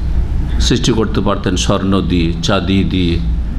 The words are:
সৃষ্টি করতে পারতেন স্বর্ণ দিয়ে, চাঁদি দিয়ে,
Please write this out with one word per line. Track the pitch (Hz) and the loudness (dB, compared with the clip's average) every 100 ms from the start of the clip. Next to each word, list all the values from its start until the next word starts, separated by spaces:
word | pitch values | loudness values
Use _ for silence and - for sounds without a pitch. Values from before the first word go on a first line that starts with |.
| - - - - - - | 0 0 0 0 0 0
সৃষ্টি | - 123 - | 2 2 2
করতে | 110 101 107 | 0 0 0
পারতেন | 101 101 101 90 | 0 -2 -2 -2
স্বর্ণ | - 98 95 95 | 0 0 0 0
দিয়ে, | 82 87 82 82 | 0 0 0 0
চাঁদি | - 98 87 95 | 0 0 2 0
দিয়ে, | 82 92 87 85 - - - | 2 0 0 0 0 -2 -2